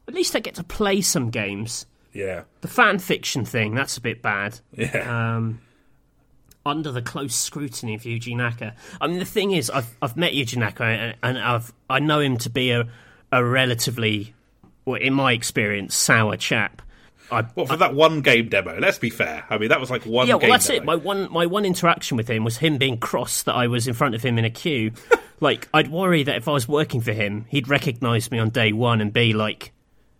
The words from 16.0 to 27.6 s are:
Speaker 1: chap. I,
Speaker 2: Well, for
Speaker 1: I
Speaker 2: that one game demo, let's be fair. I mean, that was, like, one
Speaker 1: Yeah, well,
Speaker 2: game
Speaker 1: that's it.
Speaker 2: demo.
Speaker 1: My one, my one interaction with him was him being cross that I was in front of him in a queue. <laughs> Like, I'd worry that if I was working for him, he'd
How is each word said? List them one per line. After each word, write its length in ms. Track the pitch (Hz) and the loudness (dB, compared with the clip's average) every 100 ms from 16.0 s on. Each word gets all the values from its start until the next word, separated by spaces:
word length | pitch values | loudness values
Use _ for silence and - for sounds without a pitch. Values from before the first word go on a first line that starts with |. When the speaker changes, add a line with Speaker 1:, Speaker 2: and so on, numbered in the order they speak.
| - 120 107 - | 4 4 4 0
Speaker 1:
chap. 460 | - 117 101 - - - _ _ - | -2 0 0 -4 -20 -20 _ _ -4
I, 140 | 117 113 | -2 -2
Speaker 2:
Well, 120 | - 131 | -2 -2
for 80 | |
Speaker 1:
I 20 | 151 | 2
Speaker 2:
that 180 | 151 | 2
one 260 | 135 160 156 | 6 4 6
game 260 | 139 117 113 | 4 4 4
demo, 300 | 101 90 87 | 0 0 0
let's 200 | 180 190 | 0 0
be 100 | 120 | -2
fair. 360 | - 82 - - | -2 -4 -4 -4
I 80 | 107 | -2
mean, 120 | 110 | 2
that 100 | 156 | 2
was, 100 | 127 | 0
like, 120 | 123 | -6
one 220 | 113 117 127 | 0 2 4
Speaker 1:
Yeah, 80 | |
well, 60 | 208 | 4
Speaker 2:
game 100 | 120 | 6
Speaker 1:
that's 180 | 247 - | 6 4
it. 120 | 269 | 0
Speaker 2:
demo. 60 | 135 | 0
Speaker 1:
My 100 | 165 | -2
one, 360 | 190 196 190 | 0 -4 -2
my 140 | 165 170 | 0 0
one 180 | 202 | 0
interaction 520 | 196 175 170 175 - 123 | 0 2 2 2 0 -2
with 120 | 117 | -2
him 160 | 110 | 0
was 140 | 117 117 | -2 0
him 180 | 160 139 | 0 2
being 220 | 135 117 | 0 0
cross 440 | - 131 123 - | -4 -4 -4 -4
that 100 | - | 0
I 140 | - 123 | 2 2
was 180 | 123 127 | 0 -2
in 60 | |
front 200 | 117 143 | 0 0
of 80 | 113 | 0
him 160 | 123 117 | 0 2
in 60 | |
a 60 | 113 | 0
queue. 420 | 113 175 131 110 113 - | -2 -2 0 -2 -2 0
<laughs> 100 | - - - | 0 0 0
Like, 260 | 147 - - | 0 0 2
I'd 160 | 156 147 | 2 2
worry 320 | 165 185 165 | 0 2 4
that 120 | 139 117 | 2 -2
if 120 | 117 | 0
I 40 | |
was 160 | 143 117 | 0 2
working 320 | 147 151 127 | 0 0 -2
for 140 | 117 | -2
him, 320 | 107 101 104 113 | -2 -2 -4 -2
he'd 180 | 139 | -2